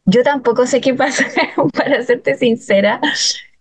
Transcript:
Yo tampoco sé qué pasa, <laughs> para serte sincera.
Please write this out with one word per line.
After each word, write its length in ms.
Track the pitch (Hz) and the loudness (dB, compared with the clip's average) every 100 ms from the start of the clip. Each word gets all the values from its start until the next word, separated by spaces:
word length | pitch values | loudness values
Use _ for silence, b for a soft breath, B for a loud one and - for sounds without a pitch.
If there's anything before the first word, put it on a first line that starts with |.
| - | 2
Yo 180 | 226 | 2
tampoco 420 | 247 285 240 226 247 | 4 2 0 0 2
sé 140 | 269 | 0
qué 120 | 277 | 0
pasa, 320 | 254 277 - - 330 311 | 0 -2 -2 -2 -2 -4
<laughs> 240 | - 285 | -2 -2
para 300 | - 262 277 | 0 0 0
serte 320 | 240 240 - 277 | 0 -2 0 0
sincera. 640 | 247 226 - 196 202 240 294 B B B B _ | 0 0 0 2 2 0 -2 B B B B _